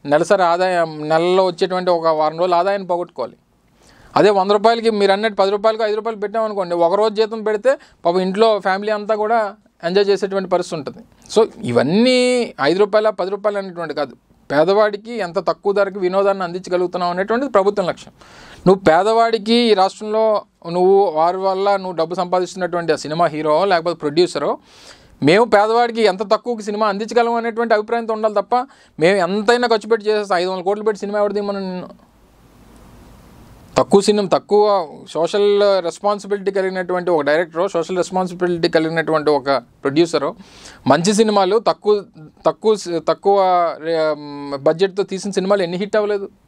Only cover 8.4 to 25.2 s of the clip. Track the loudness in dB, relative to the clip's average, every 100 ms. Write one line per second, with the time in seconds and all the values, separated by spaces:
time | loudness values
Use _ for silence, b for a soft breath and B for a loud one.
8.4 | 2 2 -2 -2 -2 -4 -2 -2 0 0
9.4 | -2 -8 _ _ 0 2 2 0 0 -4
10.4 | -2 -2 -2 -8 -10 -14 -20 _ -2 2
11.4 | 2 -2 -2 0 2 2 4 4 2 0
12.4 | -2 -2 0 2 2 2 0 -2 -6 -2
13.4 | -4 -4 -8 -10 -8 -6 -6 -8 _ _
14.4 | _ 0 4 4 2 -2 -10 -8 -4 -4
15.4 | -4 -2 -2 0 -2 -2 -2 0 0 0
16.4 | -4 -8 -4 -2 -2 -2 -4 -4 -2 -2
17.4 | 2 2 2 0 -4 -6 -14 _ B B
18.4 | B B 2 4 4 4 4 2 2 0
19.4 | 2 2 4 4 2 -2 -4 0 0 0
20.4 | -6 _ -6 0 4 4 2 2 0 0
21.4 | -2 0 0 0 -2 -4 -4 -4 -2 -2
22.4 | -2 -6 -4 -4 -2 -2 -2 -2 0 0
23.4 | 0 2 2 0 0 -4 -2 0 0 0
24.4 | -4 -4 B B B B B -2